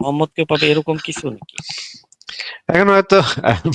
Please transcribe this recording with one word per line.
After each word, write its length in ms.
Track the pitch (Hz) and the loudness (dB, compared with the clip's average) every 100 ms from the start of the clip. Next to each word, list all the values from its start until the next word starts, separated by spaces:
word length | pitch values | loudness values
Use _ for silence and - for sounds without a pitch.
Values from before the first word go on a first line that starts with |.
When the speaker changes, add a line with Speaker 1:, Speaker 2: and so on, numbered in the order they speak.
Speaker 1:
মোহাম্মদকে 420 | 139 147 156 - | -4 -2 -2 -4
পাবে 220 | 156 151 151 | -2 0 2
এরকম 260 | 151 151 156 | 0 -2 -6
কিছু 340 | - 156 143 | -8 -8 -8
নাকি? 260 | 110 - - - - - - _ _ - - - - - | -10 -14 -20 -16 -14 -16 -18 _ _ -18 -16 -16 -10 0
Speaker 2:
এখন 200 | 170 202 | 4 6
হয়তো, 300 | 196 190 196 - - - 104 165 | 4 6 4 4 0 0 0 0